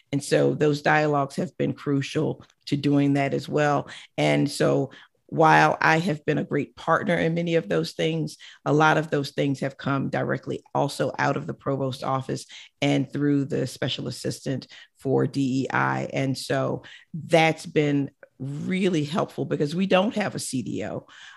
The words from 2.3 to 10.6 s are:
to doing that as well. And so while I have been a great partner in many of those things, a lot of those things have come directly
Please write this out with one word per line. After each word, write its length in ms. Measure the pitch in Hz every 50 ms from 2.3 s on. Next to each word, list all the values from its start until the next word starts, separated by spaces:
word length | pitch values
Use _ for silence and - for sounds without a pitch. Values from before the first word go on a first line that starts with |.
| 135 - - - _ _ - -
to 100 | - 143
doing 380 | 139 147 143 143 143 143 143
that 180 | 143 139 139 139
as 160 | 143 135 -
well. 400 | 139 147 147 147 143 143 143 - - - - - _ -
And 320 | 147 151 147 143 147 143
so 420 | - - 151 147 139 139 139 131 - - - - _ _ _ -
while 500 | - 143 160 156 156 156 156 156 - -
I 180 | - 156 160 160
have 260 | 170 175 151 151 -
been 140 | - 151 147
a 40 | -
great 320 | - 143 143 135 - -
partner 400 | - - - 160 - - - 170
in 200 | 170 175 165 165
many 200 | 170 170 175 165
of 140 | 165 160 202
those 220 | 175 160 160 165
things, 460 | - - 170 160 160 160 151 151 - - - - - - -
a 80 | 147 143
lot 240 | 151 156 156 151 156
of 140 | 151 160
those 200 | - 147 139 139
things 280 | - - 151 143 139 135
have 180 | 147 135 - -
come 320 | - - 139 139 139 139
directly 540 | - 135 131 131 135 131 - 139 139 -